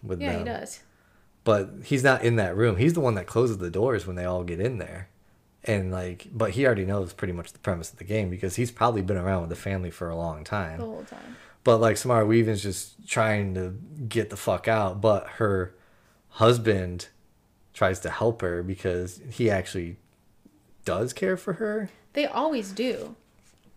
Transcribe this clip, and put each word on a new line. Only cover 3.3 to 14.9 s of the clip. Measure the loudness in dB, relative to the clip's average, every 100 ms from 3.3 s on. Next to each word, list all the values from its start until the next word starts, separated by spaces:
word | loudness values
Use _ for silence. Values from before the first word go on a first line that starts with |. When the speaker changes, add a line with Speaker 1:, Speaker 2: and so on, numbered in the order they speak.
| 2 2 0
Speaker 1:
the | -2
doors | 0 2 0 -2
when |
they | -4
all | -2 -2
get | -2 -2
in | -2 -4
there. | -8 -12 -14 _ _ _ _ _
And, | -2 0 0
like, | -4 -6 -8 -8
but | -2 -2
he | 2
already | 4 4
knows | 0 -2 -4
pretty | -6 -6
much | -6 -10
the | -8
premise | -4 -4 -6
of | -12
the |
game | -4 -2 -2
because | -2 -4
he's | -2 -4
probably | 0 2 2
been | 0 0
around | 0 0
with | -2
the | -6
family | -4 -4 -4
for | -6 -6
a |
long | -4 -4 -6
time. | -6 -6 -4 -6
Speaker 2:
The | -10
whole | -10
time. | -14 -16 -18 -20 -20 0
Speaker 1:
But, | 4 6
like, | 6 4
Samara | 4 4
Weaving's | 6 6 4 2
just | -2 -6 -10 -16 -2
trying | 2 2 2 0 -2
to | -4 -8 -12 -10 -4
get | -2 -2
the | -2
fuck | 0 0 2
out, | 2 2